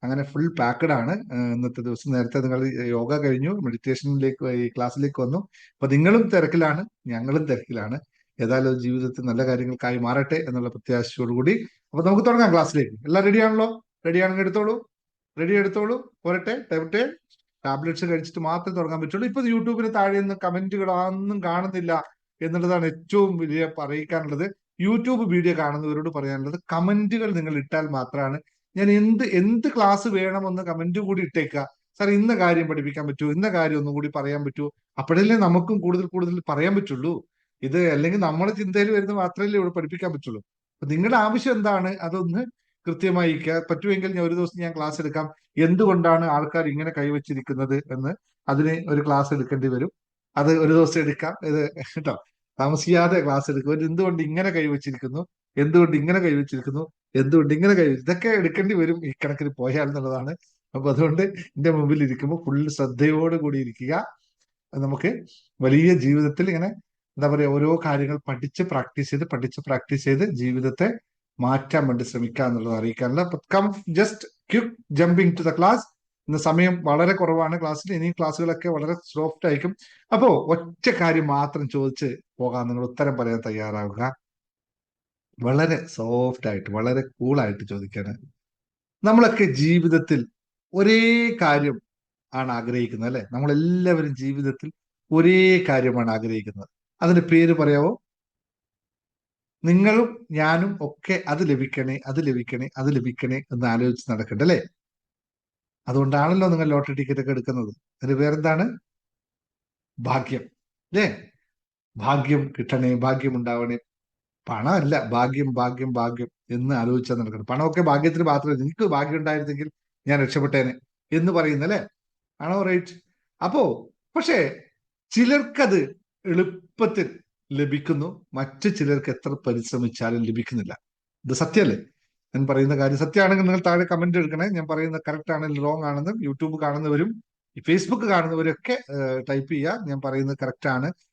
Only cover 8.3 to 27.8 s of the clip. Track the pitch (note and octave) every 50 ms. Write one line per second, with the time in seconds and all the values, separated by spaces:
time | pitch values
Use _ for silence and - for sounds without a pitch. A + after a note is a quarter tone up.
8.3 | _ - A#2+ A2+ B2+ C3 C3 C3 B2+ B2+ A#2+ B2 B2+ B2+ B2+ B2 - - B2+ B2
9.3 | A2+ A#2+ C3 C3 B2+ B2 B2 B2+ B2+ - - B2 B2 A#2+ A#2+ A#2 - C#3 C3+ -
10.3 | D#3 D#3+ - C3+ B2 B2 A#2+ A#2+ - A2+ - - B2 A#2+ A2+ - - - B2 A#2
11.3 | A#2+ B2 C3 E3 A3+ A3+ A3+ - _ _ _ _ - D3+ E3 F#3+ G3 G#3+ - A#3+
12.3 | A#3 A#3 A3+ F#3+ E3 E3 D3+ - - D3 A#2+ G#2 A2 G#2+ A#2 C#3+ E3+ G3 G3 G3+
13.3 | G3+ A3+ A3 A3 G#3+ A3 A3 A#3 A3+ A#3 - _ _ _ - E3 E3 F3+ F#3 F#3+
14.3 | F#3 F#3+ F#3+ F#3 F3 G#3+ G#3 A3 A#3 A#3 - _ _ _ _ _ _ _ _ _
15.3 | _ D3+ E3 F3 G#3 G3+ G3 F#3+ F#3+ G#3 G#3 A3 B3 A#3+ - - _ _ - F3
16.3 | F3+ F3+ - G#3+ A#3+ C#4 A#3 - E3 D#3+ E3 D#3+ G3+ G#3+ B3+ D4+ E4+ - _ _
17.3 | _ _ _ _ _ _ - C3+ C3+ C#3+ D#3 E3 D#3+ - F3 E3+ E3+ D#3+ - -
18.3 | - F3 D#3+ D#3 E3+ F3+ F3 G3 F3 F3 E3 D#3 E3 D#3+ D#3 C#3+ - G3 B3 A#3+
19.3 | G3 C4+ B3 A#3 A#3 A3+ - A#3 A#3 A3+ A3 A3 A3 G#3 G3 G3 G3 G3+ G3 G3
20.3 | G3 F#3+ F#3+ F3+ F3 F#3 F#3+ F#3+ G3+ G3 F#3+ F#3 F3+ F3+ F#3 F#3+ F#3+ F#3+ G3 G3+
21.3 | G#3 G3+ F3+ E3+ E3+ F3+ F#3+ F#3+ F#3+ F3+ E3+ E3+ E3 D#3 D3+ - _ _ _ _
22.3 | _ - D#3+ E3 E3 F3 F3 F3 F3+ F3 E3 D#3+ D#3+ E3 - - G3 G3+ G3 F#3+
23.3 | F3+ E3 E3 D3+ D3+ D#3+ D#3+ D#3+ D#3+ D#3+ D3 C#3 D3 D#3 D3+ - F3 D#3+ D#3 D3
24.3 | C#3+ C#3+ F3+ G3+ - _ _ _ _ - F3+ G3+ A3+ A#3 A#3 B3+ B3+ A3+ A3+ F3+
25.3 | F3+ F3 E3 F3 E3 D#3+ D3+ D3 D3 D3 D3+ D3+ D3 D3+ D#3 E3 D3+ D3 C#3 C3+
26.3 | C#3 C3+ C3+ C#3+ E3 F3 - - E3+ E3 F3 G3 G#3 G#3 G#3+ G3 A#3 A3+ A3 G#3
27.3 | F#3 E3+ D#3 D#3 D3+ C#3+ C3+ - E3 D#3